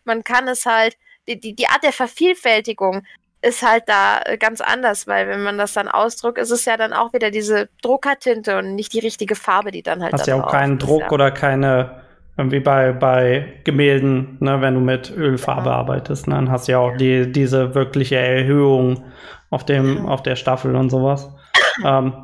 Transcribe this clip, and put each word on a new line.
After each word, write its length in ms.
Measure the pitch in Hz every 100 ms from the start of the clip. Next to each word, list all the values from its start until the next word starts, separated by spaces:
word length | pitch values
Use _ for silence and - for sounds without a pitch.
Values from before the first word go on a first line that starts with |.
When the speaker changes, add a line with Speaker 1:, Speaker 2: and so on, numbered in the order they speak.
Speaker 1:
man 200 | 233 226
kann 240 | - 247 262
es 180 | 247 247
halt, 300 | 226 226 - _ _ -
die, 100 | 226
die, 140 | 220
die 140 | 220 240
Art 160 | 269
der 80 | 294
Vervielfältigung 1120 | - 240 - 349 359 240 214 220 208 190 190 190 - _ _
ist 200 | 240 240
halt 220 | 247 226 226
da, 340 | 202 202 214
äh, 140 | - 220
ganz 220 | 220 226
anders, 460 | - 254 240 208 -
weil 220 | 196 196
wenn 140 | 202
man 140 | 202 202
das 140 | 202
dann 140 | 208 202
ausdruckt, 500 | - 226 - 240 240
ist 120 | 233
es 140 | 240
ja 120 | 247 226
dann 160 | 220
auch 200 | - 233
wieder 180 | 247 214
diese 380 | 214 208 208 208 _
Druckertinte 760 | 240 269 277 277 254 220 214 196
und 160 | 190
nicht 180 | 196 208
die 60 | 226
richtige 360 | 220 - 208 208
Farbe, 340 | - 190 202
die 120 | 180
dann 180 | 170 175
halt 160 | 170 139
Speaker 2:
Hast 80 | 139
Speaker 1:
da 0 |
Speaker 2:
ja 100 | 131
auch 60 |
Speaker 1:
drauf 80 | -
Speaker 2:
keinen 280 | 139 139 131
Speaker 1:
ist, 80 | 135
Speaker 2:
Druck 140 | 156
Speaker 1:
ja. 120 | -
Speaker 2:
oder 180 | 147 139
keine, 720 | 135 139 135 135 127 123 - - _ - -
irgendwie 240 | 131 139
bei, 320 | 139 135 131
bei 680 | 127 135 127 127 131 143 -
Gemälden, 720 | - 139 143 135 135 131 135 -
ne, 200 | 135 139
wenn 140 | 131
du 60 | 127
mit 300 | 127 127 -
Ölfarbe 600 | 208 151 127 - 131 127
Speaker 1:
Genau. 0 |
Speaker 2:
arbeitest, 580 | 123 123 131 - 139 -
ne, 60 |
dann 160 | 139 131
hast 180 | 127 127
du 40 |
ja 60 | 127
auch 140 | 123
Speaker 1:
Ja. 40 | 127
Speaker 2:
die, 360 | 131 131 123
diese 420 | 139 131 135 127
wirkliche 420 | 139 135 139 131 131
Erhöhung 880 | 127 127 131 143 139 131 127 131 - - - - _
auf 140 | 139
dem, 320 | - 139 135 139
Speaker 1:
Ja. 80 | 143
Speaker 2:
auf 160 | 135
der 140 | 131 127
Staffel 400 | 135 127 135 127
und 140 | 131
sowas. 400 | 131 135 139 - - - - - -
Ähm, 300 | 156 135 131 -